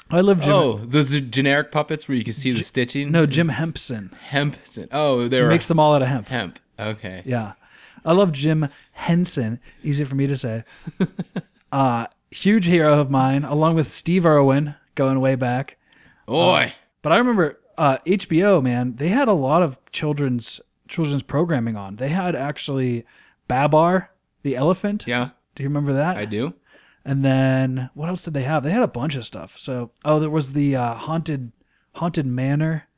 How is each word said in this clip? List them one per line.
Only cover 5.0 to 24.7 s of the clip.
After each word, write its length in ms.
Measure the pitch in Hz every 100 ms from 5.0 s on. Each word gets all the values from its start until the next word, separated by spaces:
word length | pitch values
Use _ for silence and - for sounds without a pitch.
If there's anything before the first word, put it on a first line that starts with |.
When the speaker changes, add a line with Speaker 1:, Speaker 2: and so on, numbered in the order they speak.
| 147 127 120
Speaker 2:
they 100 | 131
Speaker 1:
He 40 |
Speaker 2:
were 60 | 151
Speaker 1:
makes 180 | 170 -
them 140 | 160
out 220 | 151 147
of 60 | 127
hemp. 200 | 135 104
Speaker 2:
hemp. 300 | 123 90 - _ -
Okay. 440 | 107 107 104 92
Speaker 1:
Yeah. 300 | 127 120 104 - _ - - -
I 80 | -
love 180 | 180 190
Jim 360 | 139 151 156 147 - _
Henson. 680 | - - 170 180 143 110 120 - -
Easy 220 | - 143
for 120 | 143 135
me 100 | 139
to 100 | 139
say. 280 | 120 113 - - - -
Speaker 2:
<laughs> 60 | 190 - - 185 - _ _
Speaker 1:
Uh, 340 | 139 131 117 - _ _
huge 340 | - 190 214 170
hero 320 | 175 151 147
of 120 | 135
mine, 320 | 135 131 139
along 300 | 143 147 156
with 160 | 165 143
Steve 340 | - - 185
Irwin, 500 | 170 147 139 135 147 - _
going 260 | - 135 135
way 140 | 135
back. 420 | 131 131 247 - - _ _ _ _ -
Speaker 2:
Oi. 320 | 143 175 160 123
Speaker 1:
Uh, 40 | - _ _
but 100 | 151
I 40 | 190
remember, 400 | 247 220 151 - _ -
uh, 220 | 147 131 165
H 220 | 202 -
B 140 | 165
O, 160 | 202 180
man, 340 | 127 123 127 120
they 120 | 160
had 180 | 240 254
a 60 |
lot 300 | 175 131 165
of 160 | 165 127 _
children's, 680 | - 151 147 139 123 - - - _ -
children's 380 | - 151 143
programming 500 | - 143 170 139 117 107
on. 200 | 98 104
They 120 | 139
had 280 | 180 180 139
actually 680 | 139 143 - 135 127 117 - _ _ _ -
Babar, 600 | 127 147 156 170 185 - _ _ _
the 120 | 143
elephant. 500 | 127 147